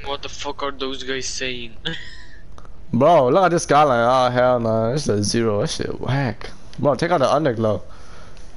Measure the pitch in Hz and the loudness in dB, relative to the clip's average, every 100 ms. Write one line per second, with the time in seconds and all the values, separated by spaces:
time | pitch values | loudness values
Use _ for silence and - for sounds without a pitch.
0 | 143 143 139 - 143 143 139 135 135 135 | -6 -6 -8 -8 -8 -4 -6 -4 -6 -6
1 | 127 131 127 - 131 123 117 113 156 165 | -6 -6 -6 -6 -6 -6 -10 -8 -8 -6
2 | - - - - - - - - - 120 | -10 -10 -10 -10 -10 -10 -10 -10 -4 4
3 | 147 170 123 175 180 170 - 147 151 120 | 6 6 6 4 4 2 4 4 6 4
4 | 117 131 123 123 127 123 113 113 113 147 | 4 4 4 4 4 4 2 0 0 0
5 | 135 104 101 117 113 104 156 - - - | 0 0 0 0 2 0 -2 -2 -6 -4
6 | - 135 127 - - - - - 135 127 | -2 -2 -2 -4 -10 -10 -10 -2 0 2
7 | 170 175 120 139 151 110 110 98 - - | 2 2 4 2 2 0 0 0 -4 -10
8 | - - - - - | -10 -10 -10 -10 -10